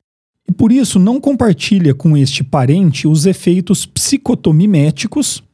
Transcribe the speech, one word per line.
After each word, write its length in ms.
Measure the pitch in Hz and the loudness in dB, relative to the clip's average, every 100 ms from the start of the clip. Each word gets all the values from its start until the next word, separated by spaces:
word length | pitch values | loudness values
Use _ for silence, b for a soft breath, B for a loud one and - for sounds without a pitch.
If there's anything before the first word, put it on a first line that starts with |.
| _ _ _ _ - | _ _ _ _ -6
E 40 | |
por 200 | 180 226 | 0 2
isso 260 | 262 233 196 | 2 2 2
não 220 | 190 262 | 2 2
compartilha 760 | 285 262 233 160 - 196 156 | -2 0 0 0 -2 -2 0
com 220 | 135 160 147 | 0 2 2
este 260 | 135 - | 0 -2
parente 640 | 139 151 127 170 180 - 156 | -4 0 0 2 2 0 0
os 200 | 156 180 | 2 0
efeitos 580 | 180 - 180 180 196 - | 0 0 0 0 -2 -4
psicotomiméticos 1600 | - - 277 - - 175 156 208 170 151 - 220 294 - - - | -6 -4 -2 -2 -2 0 2 2 2 0 -2 -6 -4 -4 -8 -14